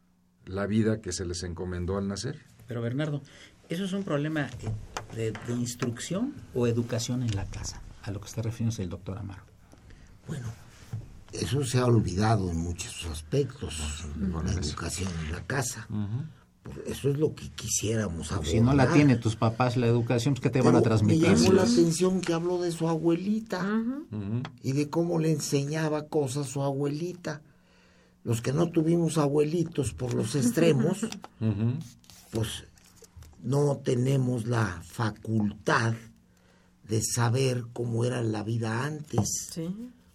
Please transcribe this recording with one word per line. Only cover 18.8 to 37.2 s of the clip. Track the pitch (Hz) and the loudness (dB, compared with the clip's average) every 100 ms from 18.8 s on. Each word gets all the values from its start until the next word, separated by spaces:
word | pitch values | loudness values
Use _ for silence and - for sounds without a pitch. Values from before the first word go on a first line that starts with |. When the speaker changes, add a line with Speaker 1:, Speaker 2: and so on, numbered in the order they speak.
Speaker 3:
abordar. | 131 | 6
Speaker 2:
tienen | 160 147 117 | 6 6 6
tus | 113 - | 2 2
papás | 127 120 127 117 | 0 2 0 2
la | 117 | 4
educación, | 120 117 123 127 | 2 2 2 2
pues, | 135 | 2
¿qué | 135 | 2
te | 123 | 4
van | 120 - | 6 6
a | |
Speaker 3:
Pero | - | 6
Speaker 2:
transmitir? | 110 - 165 170 | 6 6 6 6
Speaker 3:
me | 196 | 6
llamó | - | 8
la | 196 | 8
Speaker 1:
Así | 185 | 6
es. | 170 | 6
Speaker 3:
atención | 170 165 185 185 | 4 4 2 2
que | 170 | 0
habló | 165 175 180 | 0 0 0
de | 175 | 0
su | 165 160 | 0 0
abuelita | 160 165 170 190 214 220 185 | 2 2 2 2 -2 -2 -4
Speaker 4:
Ujú. | 190 220 226 277 - 107 | 0 0 -2 -6 -8 -8
Speaker 1:
Ujú. | 98 117 147 - | -4 -4 -4 -6
Speaker 3:
y | 127 | -4
de | 139 147 | -2 0
cómo | 160 170 170 | 0 0 2
le | 160 | 2
enseñaba | 151 - 143 139 160 160 151 151 | 0 0 -2 0 -2 0 -2 -2
cosas | 160 135 135 139 | 0 0 -2 -4
a | |
su | 143 | -2
abuelita. | 139 135 143 147 175 170 - 147 - _ _ _ _ _ _ _ | -2 0 -2 -2 -6 -6 -8 -10 -12 _ _ _ _ _ _ _
Los | - 117 | -2 -2
que | - | 0
no | 143 170 | 2 2
tuvimos | 165 156 170 165 160 | 2 4 4 2 2
abuelitos | 143 147 151 175 170 - 120 | 2 4 2 2 -2 -2 -4
por | - 123 | -4 -2
los | 123 117 143 | -2 0 2
extremos, | 247 196 165 139 143 190 | 2 4 6 6 2 0
Speaker 1:
<laughs> | 220 - - - | -4 -8 -16 -2
Ujú. | 110 101 117 143 160 - - - - | 0 2 0 -2 -8 -16 -20 -20 -8
Speaker 3:
pues | 113 110 - - - - - - - - - | -4 -4 -6 -14 -20 -20 -20 -20 -20 -20 -12
no | 110 139 147 135 | -2 0 2 0
tenemos | - 123 127 139 127 123 117 | 0 0 2 2 2 0 0
la | 117 104 87 - | 0 0 -2 -12
facultad | - 113 104 - 110 104 - - 143 113 113 - - _ _ _ _ _ _ - | -4 -4 -2 -2 2 2 -2 0 2 2 -2 -8 -20 _ _ _ _ _ _ -2
de | 113 | -2
saber | - - | 0 0